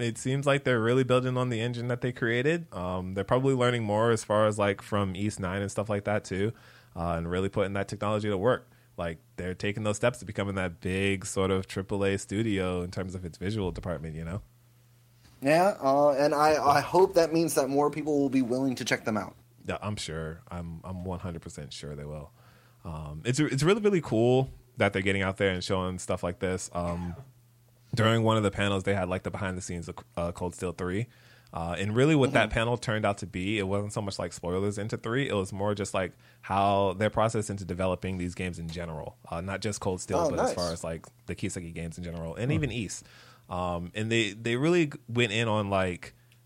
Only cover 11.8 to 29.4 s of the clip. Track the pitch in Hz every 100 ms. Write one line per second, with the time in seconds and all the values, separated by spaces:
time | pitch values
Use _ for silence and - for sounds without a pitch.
11.8 | 95 101 98 98 - 101 117 95 92 90
12.8 | 87 101 92 90 87 - 92 110 90 82
13.8 | 92 80 80 78 82 95 - _ _ _
14.8 | _ _ _ _ - - 135 160 190 -
15.8 | 139 139 147 135 147 147 156 151 135 143
16.8 | - 175 190 170 160 165 165 156 135 139
17.8 | 147 151 147 143 139 131 120 127 135 120
18.8 | 113 127 117 107 90 - _ _ - 85
19.8 | 101 104 - 80 78 82 - 90 85 82
20.8 | - 92 92 87 90 82 - - 71 -
21.8 | 71 71 73 76 73 _ - - _ _
22.8 | 90 78 76 78 110 131 151 135 156 220
23.8 | 208 185 - 110 120 127 131 - - -
24.8 | 101 98 98 98 95 95 98 92 - 95
25.8 | 92 90 - 92 90 92 92 92 - 87
26.8 | 87 85 87 85 - - _ _ _ _
27.8 | - - 110 113 110 110 101 101 101 98
28.8 | 95 98 90 92 - 92